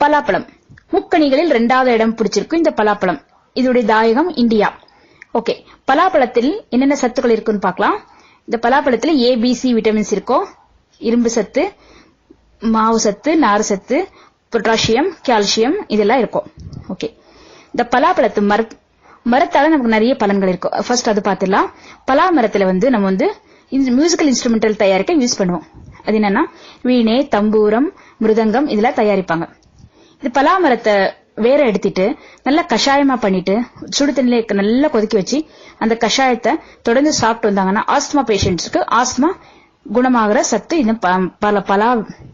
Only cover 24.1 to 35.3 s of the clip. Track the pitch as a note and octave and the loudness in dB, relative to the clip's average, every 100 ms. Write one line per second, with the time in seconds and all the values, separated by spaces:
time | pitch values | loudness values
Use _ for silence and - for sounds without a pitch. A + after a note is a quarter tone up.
24.1 | F4+ D#4+ A#3+ B3 A3 A3 G#3 G3+ C#4 C#4+ | 2 0 0 0 0 0 0 2 2 0
25.1 | E4+ B3 - F#3 F3 - - - - - | 0 0 -2 -2 -4 -8 -20 -20 -12 -4
26.1 | G#3+ G#3 G#3 F4 - - - B3 B3 A3 | -2 0 0 -2 -8 -20 -8 0 2 2
27.1 | A#3 C#4+ G#3 G#3+ G#3+ G#3 A3 D#4+ - - | 0 0 0 0 2 2 0 -2 -6 -20
28.1 | - A3 A3 A3 A3 D4 A3 A#3 C4+ G#3 | -4 0 2 2 0 0 0 0 0 0
29.1 | G3 F#3 E3 E3+ - _ - - _ _ | 0 -2 -4 -6 -14 _ -20 -20 _ _
30.1 | _ C4+ C#4 D4 F#4 E4 A3+ A3 G3+ F#3+ | _ -4 0 2 2 2 0 0 0 0
31.1 | - _ - A3+ C#4+ C4+ F#3+ G3 F#3 G3 | -4 _ -2 0 2 2 0 -2 0 -2
32.1 | D4+ - - B3+ D4+ E4+ A3 C#4 C#4 C#4 | -2 -12 -10 -2 -2 0 -2 0 2 2
33.1 | B3 G3+ F#3+ F3+ G#3 A#3+ - - - C#4+ | 0 0 -2 -2 -2 -4 -12 -10 -2 -2
34.1 | C#4+ B3 A#3+ A3+ G3+ G3+ B3 D4+ A#3+ G#3+ | 0 0 0 -2 -2 0 0 0 0 0
35.1 | A3 F3+ | -2 -2